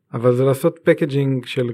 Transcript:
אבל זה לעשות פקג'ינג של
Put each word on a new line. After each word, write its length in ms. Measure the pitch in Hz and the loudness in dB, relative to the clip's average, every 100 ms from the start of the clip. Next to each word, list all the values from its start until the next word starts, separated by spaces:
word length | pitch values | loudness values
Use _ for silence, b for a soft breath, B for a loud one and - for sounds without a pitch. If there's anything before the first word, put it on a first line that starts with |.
| _ | _
אבל 220 | 123 123 123 | -2 0 2
זה 80 | |
לעשות 360 | 135 131 170 - | 2 0 -2 0
פקג'ינג 640 | - 160 160 139 135 131 - | 0 0 0 -2 -2 -2 -4
של 260 | - 120 | -4 -4